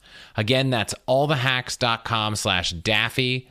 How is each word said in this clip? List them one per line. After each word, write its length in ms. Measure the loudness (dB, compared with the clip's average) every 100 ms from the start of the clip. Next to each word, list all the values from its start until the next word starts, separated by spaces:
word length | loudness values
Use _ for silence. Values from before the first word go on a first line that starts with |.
| -20 -20 -10 -4
Again, 360 | 2 2 2
that's 240 | 0 -2 -6 0
all 200 | 2 2
the 120 | 0
hacks 400 | 0 0 -4 -2
dot 260 | -2 -2
com 320 | -2 -2 0 -2
slash 360 | 0 0 0
Daffy, 760 | -4 0 2 2 0 -2 -2 -6